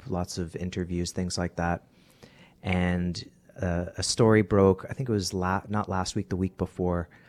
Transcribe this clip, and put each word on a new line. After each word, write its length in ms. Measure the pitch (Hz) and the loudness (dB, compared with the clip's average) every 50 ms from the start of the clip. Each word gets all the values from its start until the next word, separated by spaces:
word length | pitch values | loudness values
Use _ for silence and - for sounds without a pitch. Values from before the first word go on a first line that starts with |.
| - - | -8 -6
lots 300 | 92 87 90 - - 95 | -4 -4 -4 -4 -6 -6
of 180 | 87 80 - | -6 -6 -6
interviews, 560 | - 90 90 - 95 90 87 90 87 87 87 | -6 -6 -4 -4 -4 -4 -2 -2 -2 -4 -4
things 260 | - 92 92 87 - - | -4 -4 -4 -4 -2 -4
like 180 | 87 85 - | -4 -4 -2
that. 280 | - 85 85 87 - - _ _ _ _ _ _ _ - - - - - - _ _ | -2 -2 -2 -2 -2 -6 _ _ _ _ _ _ _ -20 -20 -20 -20 -20 -20 _ _
And, 640 | - 92 92 90 90 90 90 90 87 87 85 - - - - _ _ - - - | -4 -2 0 2 2 2 2 0 0 -2 -4 -6 -10 -14 -18 _ _ -20 -8 -4
uh, 240 | 95 90 85 87 90 87 - - | -2 -2 0 -2 -2 -4 -6 -6
a 60 | 90 | -4
story 380 | - - - 120 110 110 107 | -2 2 4 6 8 8 6
broke, 440 | 104 - 107 98 98 98 92 - - - | 6 6 6 6 6 6 6 4 0 -8
I 40 | - | -8
think 160 | - 135 127 | -6 -4 -2
it 20 | |
was 220 | 110 101 92 - 104 | 0 0 0 -2 -2
la-, 280 | 92 90 92 95 98 - 101 | -2 0 0 0 -2 -2 -4
not 180 | 104 107 101 - | -4 -4 -2 -2
last 260 | 98 92 92 - - | -2 -2 -2 -2 -4
week, 140 | 110 95 - | -6 -4 -4
the 60 | 98 | -2
week 220 | 90 95 92 - - | -2 -2 -2 -2 -4
before, 520 | 92 - - - 92 90 87 87 85 - - - - | -4 -4 -2 -2 -2 0 0 -2 -2 -6 -10 -20 -20